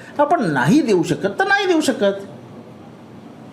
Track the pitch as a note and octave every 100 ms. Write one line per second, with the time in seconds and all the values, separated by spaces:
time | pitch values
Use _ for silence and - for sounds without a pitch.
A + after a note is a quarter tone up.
0 | - - D4 E4+ F#3 C#3 C3 C#4+ A#3+ F#3
1 | D#3 D3+ F#3+ - G4 G4+ F#4+ D#4+ D4+ A3+
2 | G3+ G3+ - - - - - - - -
3 | - - - - -